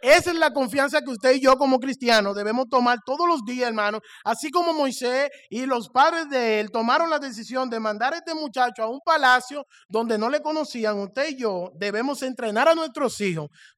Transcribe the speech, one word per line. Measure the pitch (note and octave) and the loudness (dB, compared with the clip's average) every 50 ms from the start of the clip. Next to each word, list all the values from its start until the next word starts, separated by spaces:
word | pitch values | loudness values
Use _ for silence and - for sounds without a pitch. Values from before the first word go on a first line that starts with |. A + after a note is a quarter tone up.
Esa | - B3 D4+ F4 - F4 | 4 6 6 6 6 2
es | E4+ E4 | 0 2
la | D#4+ D4+ | 2 2
confianza | A#3 C#4 C4+ A#3+ F#3+ C#4 C4+ C#4+ D#4 D4+ | 2 2 -2 0 2 0 2 2 2 0
que | - C#4 | -2 -2
usted | B3+ G#3 - B3+ B3+ | -4 0 2 4 4
y | C#4 | 4
yo | C4 C4 C4 B3+ | 6 6 6 6
como | C#4+ C4 C4 B3+ | 6 4 2 2
cristianos | C4 C4+ C4 - B3+ A#3 A#3 A3 G3+ G3+ G3+ | 2 -2 -6 -2 2 4 4 4 4 2 -2
debemos | G3+ G3+ G#3 A3+ B3 C4 A#3 | -2 -2 -2 -2 -2 -2 0
tomar | C#4 B3+ A#3+ A#3+ B3 A#3 - | 2 2 4 2 2 0 -2
todos | - C4+ D4+ F4 F4 | -4 -2 0 2 2
los | E4+ D4 G#3+ | 2 0 -2
días, | G#3 B3 B3+ B3 A#3+ | -6 -4 -4 -2 -2
hermano. | A3+ G#3+ G#3 G#3 G#3+ A3 - - - - - | -2 0 -2 -2 -2 -4 -8 -12 -20 -8 -4
Así | - A#3 A#3 - D#4 | -4 -4 -4 -4 -2
como | C4 F4 F4 E4+ E4 | 0 0 0 0 0
Moisés | D#4 C#4+ C4+ - - B3+ A#3+ B3 C4 C#4 C#4 - - - - | 0 -2 -2 -2 -4 -4 -2 -2 -2 -2 -4 -6 -10 -16 -12
y | - A3+ B3+ | -8 -6 -4
los | C4+ C4 A#3+ G#3 D#3 | -2 -4 -4 -4 -2
padres | - B3+ C#4 E4 E4+ E4 E4 C#4+ | 2 4 4 4 4 0 -4 -4
de | C#4+ B3+ A#3+ A3+ G#3+ G#3+ | -2 -2 0 0 0 0
él | G#3+ G#3 | -2 -4
tomaron | - A#3 A3+ A#3 B3+ D#4 E4+ E4 | -4 -2 0 2 2 2 2 0
la | D#4 D4 | -2 -2
decisión | C#4 C4+ A3+ G#3 A3+ - A#3+ C4 C4 B3+ | -4 -6 -10 -12 -12 -8 -4 -4 -4 -4
de | A#3 A3+ | -4 -4
mandar | A3 G#3+ G#3 G#3 A#3 C4 D#4+ | -4 -4 -4 -2 -2 -4 -4
a | E4+ | -4
este | - E4+ D#4+ | -6 -8 -8
muchacho | D#4 D#4 C#4+ G3 C4 B3+ B3 B3 - A3 | -6 -8 -6 -2 -2 -2 -2 -2 -4 -6
a | A3 | -6
un | A#3+ C#4 - | -6 -4 0
palacio | - D#4+ D#4 C#4 B3+ B3 B3+ B3 - C#4 D4 C4+ _ _ _ _ - | 0 2 4 6 6 4 4 2 -2 -12 -12 -14 _ _ _ _ -6
donde | F3+ A3 A#3 A3+ A3+ G#3+ | -4 -2 -2 0 0 0
no | G#3+ A#3+ | 0 0
le | C#4+ D4+ | -2 -2
conocían, | D4+ D4+ D#4 D#4 D4+ - - A#3+ A3 G#3+ G#3 G3+ | -2 -2 -4 -4 -4 -6 -6 -4 -2 -2 -2 -2
usted | G3+ G3 G3+ B3+ C#4 D#4+ | -6 -6 -6 -4 -4 -4
y | C#4+ C4 | -4 -4
yo | B3+ A3 F#3+ F3+ F3 F#3 - | -4 -4 -4 -4 -6 -8 -8
debemos | D#3 G3+ G3+ G3+ G#3+ A#3+ C#4 C#4+ - | -8 -6 -4 -4 -2 -2 -4 -4 -4
entrenar | - C4 B3+ - A#3+ A3 G#3 A3 C4 D#4+ | -6 -8 -6 -6 -6 -4 0 2 4 4
a | E4 | 4
nuestros | E4 D#4+ D#4 - D#4 C#4+ A#3 - - | 2 0 -6 -4 -4 -4 -4 -2 -2
hijos | G#3 F#3+ E3+ D#3+ D3+ D3 _ _ - - _ | -4 -4 -4 -4 -6 -10 _ _ -20 -20 _